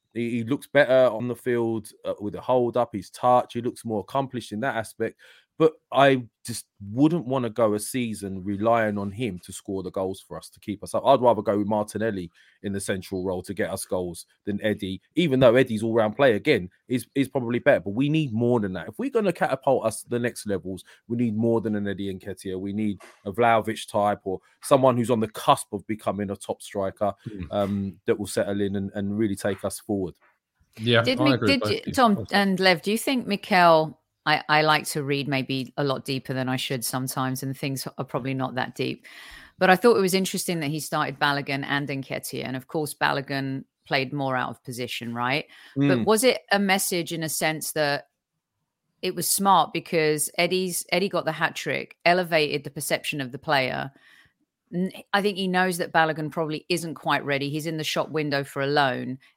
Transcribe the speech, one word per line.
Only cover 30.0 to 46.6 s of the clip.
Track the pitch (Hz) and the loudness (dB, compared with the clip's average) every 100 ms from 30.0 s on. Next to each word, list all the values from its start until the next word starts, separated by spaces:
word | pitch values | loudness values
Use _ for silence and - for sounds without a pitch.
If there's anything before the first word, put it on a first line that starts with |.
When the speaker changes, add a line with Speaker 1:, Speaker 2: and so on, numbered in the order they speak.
| 87 - _ _ _ _ _ - | -4 -8 _ _ _ _ _ -6
Speaker 2:
Yeah, | 113 117 | 2 4
Speaker 3:
Did | 117 254 | 4 2
Speaker 2:
I | |
Speaker 3:
Mi-, | - | 2
Speaker 2:
agree | - - | 4 2
with | |
Speaker 3:
did | 277 | 2
Speaker 2:
both | 214 | 0
Speaker 3:
you, | - | -4
Speaker 2:
of | - | -2
you. | |
Speaker 3:
Tom | - 233 202 | 2 4 2
Speaker 2:
Okay. | - | 0
Speaker 3:
and | 202 196 180 | 0 2 2
Lev, | 190 170 | 4 4
do | 196 | 0
you | 226 | -2
think | - 254 208 | 0 -2 -2
Mikel, | 196 - 185 175 160 156 - _ _ 151 | -4 2 6 8 8 4 -6 _ _ 0
I, | 151 - | 0 4
I | 151 | 4
like | 156 147 - | 6 4 2
to | 156 | -4
read | 139 139 135 | -2 -2 0
maybe | 135 127 135 123 - | -2 -2 -4 -4 -2
a | |
lot | 143 131 | -2 -2
deeper | - 131 - | -4 -6 -4
than | 131 127 | -4 -2
I | 127 | -2
should | - 131 | -4 -4
sometimes, | - 131 131 - 131 131 | -4 -4 -4 -4 -4 -4
and | 135 135 | -6 -6
things | 143 131 - - | -6 -6 -8 -10
are | |
probably | 135 143 131 | -6 -6 -4
not | 131 131 123 | -4 -4 -4
that | - | -6
deep. | - 131 - - - - - - _ | -4 -6 -6 -14 -20 -20 -20 -20 _
But | 185 | 4
I | 180 | 6
thought | 240 220 | 6 4
it | |
was | 190 | 2
interesting | 190 190 185 - 170 | 0 -2 -4 -4 -4
that | 147 | -4
he | 156 | -6
started | - 156 139 139 | -4 -4 -4 0
Balogun | 147 143 143 139 | 0 0 -2 -6
and | - 139 143 | -2 -4 -4
Nketiah, | 135 131 139 - 131 | -6 -6 -8 -8 -8
and | 127 | -8
of | 131 - | -8 -6
course | 165 147 | -6 -6
Balogun | - 147 139 135 139 135 135 - _ - | 0 0 0 -2 -4 -4 -8 -10 _ -4
played | 143 127 | -2 -2
more | 143 135 127 | -4 -2 -2
out | 127 | -4
of | 123 | -8
position, | - 120 123 - 117 | -12 -10 -8 -8 -8
right? | 117 123 147 - - - | -4 0 -2 -4 -16 -8
But | 139 143 131 | 0 2 4
Speaker 1:
Mm. | |
Speaker 3:
was | 147 214 | 4 4
it | 254 - - | 4 2 0
a | |
message | 202 | 0